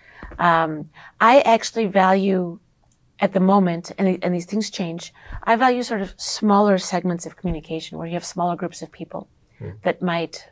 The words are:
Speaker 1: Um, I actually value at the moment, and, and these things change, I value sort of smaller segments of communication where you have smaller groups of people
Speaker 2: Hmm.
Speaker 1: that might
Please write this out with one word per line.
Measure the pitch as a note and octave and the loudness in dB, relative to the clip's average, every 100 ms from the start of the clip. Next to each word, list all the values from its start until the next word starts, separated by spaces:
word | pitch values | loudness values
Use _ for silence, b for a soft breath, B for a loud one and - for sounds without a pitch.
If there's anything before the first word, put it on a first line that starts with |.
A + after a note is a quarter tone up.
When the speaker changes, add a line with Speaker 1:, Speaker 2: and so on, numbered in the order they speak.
| B B B B | B B B B
Speaker 1:
Um, | F3 E3 D#3+ D#3 D#3 B B B | 2 2 2 -4 -10 B B B
I | A3 C4+ | 6 6
actually | - A3+ - A3+ G#3+ | 6 4 2 -2 0
value | F#3+ F#3 G3 G3 F#3 F3 E3+ _ _ _ _ _ - | 4 4 4 2 0 -2 -8 _ _ _ _ _ -4
at | G3 | -2
the | G3 | 2
moment, | F#3 G3+ F3+ E3+ - - | 4 4 4 0 -6 -2
and, | F#3+ F3+ | 0 0
and | F3+ | -2
these | F3 | -4
things | F3 G#3+ G#3+ | -4 -4 -4
change, | - F3 E3+ - - B B | -6 -8 -8 -14 -18 B B
I | - | -2
value | A3+ B3+ B3 | 2 2 0
sort | A#3+ A3 | -2 -4
of | G3 - | -6 -8
smaller | - - G#3+ G3+ G#3 F#3 | -10 -2 2 4 6 4
segments | - F3+ F3+ E3+ - | 0 -4 -2 -4 -8
of | - | -8
communication | F3+ D#3+ - D#3+ - D#3+ | -6 -6 -6 -10 -10 -10
where | E3 | -8
you | |
have | E3+ | -8
smaller | - F3+ F3 E3+ | -8 -4 -4 -2
groups | F3+ - | -6 -8
of | D#3+ | -16
people | - D#3+ - - _ _ B | -14 -14 -12 -14 _ _ B
Speaker 2:
Hmm. | B G2+ | B -6
Speaker 1:
that | F#3 - | -4 -2
might | F3+ E3+ D#3+ - - | -2 -2 -4 -10 -20